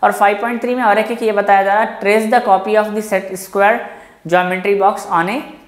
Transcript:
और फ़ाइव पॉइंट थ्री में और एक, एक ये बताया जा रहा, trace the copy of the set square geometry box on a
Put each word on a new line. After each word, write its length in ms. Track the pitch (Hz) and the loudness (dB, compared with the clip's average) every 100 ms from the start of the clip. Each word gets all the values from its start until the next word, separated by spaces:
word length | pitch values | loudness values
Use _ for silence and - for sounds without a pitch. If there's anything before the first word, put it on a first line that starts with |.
और 100 | 208 | 0
फ़ाइव 240 | 202 208 208 | 2 2 2
पॉइंट 200 | 233 233 | -4 -4
थ्री 120 | 240 | -4
में 80 | 247 | 0
और 160 | 233 208 | 2 2
एक, 120 | 214 | 0
एक 120 | 233 | -2
ये 100 | 220 | -2
बताया 300 | 208 202 196 | 0 2 4
जा 120 | 196 | 4
रहा, 260 | 202 220 - | 0 0 -2
trace 260 | 196 214 220 | 0 2 2
the 140 | 240 240 | 0 2
copy 300 | 190 214 214 | 0 2 0
of 100 | 214 | 0
the 80 | 208 | -4
set 320 | 214 190 190 190 | -4 -4 -4 -12
square 400 | - 196 202 233 - - - _ 165 | -8 0 2 2 -4 -16 -20 _ 0
geometry 500 | 175 180 185 190 202 | 0 0 -2 -2 0
box 260 | 190 208 - | 0 0 -4
on 160 | 175 170 | -2 -2
a 140 | 240 311 - | -4 -8 -18